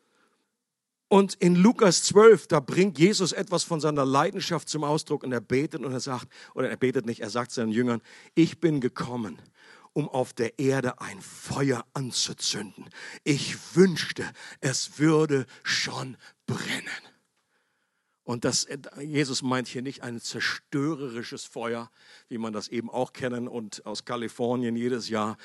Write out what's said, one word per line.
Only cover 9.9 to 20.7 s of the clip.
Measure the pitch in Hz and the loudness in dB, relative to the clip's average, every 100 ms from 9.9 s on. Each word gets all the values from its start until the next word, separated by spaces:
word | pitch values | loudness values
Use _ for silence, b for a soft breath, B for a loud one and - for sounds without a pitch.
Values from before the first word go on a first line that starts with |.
um | - 147 | -6 -4
auf | 131 123 | -2 -4
der | - 117 - | -2 -4 0
Erde | 135 135 123 - | 0 2 0 -6
ein | - 98 | -10 -14
Feuer | - - - 139 139 120 - | -16 -14 -6 -2 0 0 -4
anzuzünden. | - 127 - - - - - 98 - - B B B | -8 -6 -4 -4 -4 -6 -6 -8 -14 -20 B B B
Ich | - 143 - - - 156 | -2 -2 -2 -8 0 6
wünschte, | 190 156 - - - - B B | 6 4 -4 -6 -10 -10 B B
es | 143 127 - - | -4 -2 -6 0
würde | 156 156 156 139 123 B | 4 4 4 0 -2 B
schon | - - - 127 131 120 b b - | -4 -2 -2 -6 -10 -12 b b -8
brennen.“ | 120 - - - - - _ _ _ _ _ _ _ _ _ _ _ - | -6 -4 -6 -8 -12 -14 _ _ _ _ _ _ _ _ _ _ _ -8
Und | 120 139 | -4 -2
das, | 120 - 143 - - | -2 -4 -8 -14 -14
Jesus | 147 143 135 123 | -4 -2 -2 -2
meint | 131 127 117 | -2 -2 -4
hier | 127 | -8
nicht | 131 - | -8 -10
ein | 123 117 | -10 -10
zerstörerisches | - 120 - - - | -10 -6 -4 -6 -6